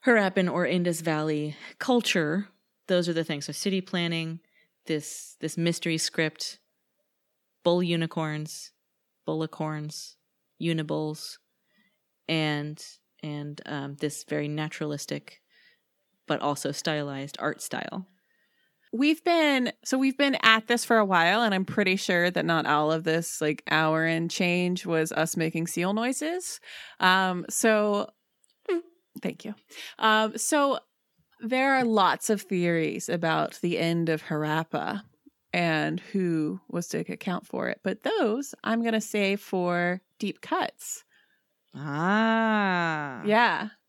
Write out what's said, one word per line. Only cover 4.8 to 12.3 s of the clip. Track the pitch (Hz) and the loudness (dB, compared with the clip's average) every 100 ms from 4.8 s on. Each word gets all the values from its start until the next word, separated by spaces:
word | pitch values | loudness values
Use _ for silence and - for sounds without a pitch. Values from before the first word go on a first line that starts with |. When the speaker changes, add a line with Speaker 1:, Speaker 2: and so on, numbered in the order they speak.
| - | -4
Speaker 1:
this, | 156 147 - - - | -4 -4 -12 -16 -10
this | 160 165 | -8 -2
mystery | 170 170 - 160 | 0 0 -2 -2
script, | - - 160 - - - _ _ _ _ _ _ _ _ _ _ | -2 0 -2 -2 -12 -12 _ _ _ _ _ _ _ _ _ _
bull | 175 175 | 0 2
unicorns, | 180 170 165 170 156 151 156 - - _ _ _ _ _ - | 2 0 -2 -2 -4 -4 -8 -12 -16 _ _ _ _ _ -6
bullicorns, | 156 156 - 156 151 151 - - - _ _ _ _ | -4 -4 -4 -6 -6 -8 -12 -16 -20 _ _ _ _
unibulls, | 165 165 151 151 151 156 - - _ _ _ _ _ _ _ _ | -2 -2 -2 -4 -4 -6 -12 -16 _ _ _ _ _ _ _ _
and, | - | -4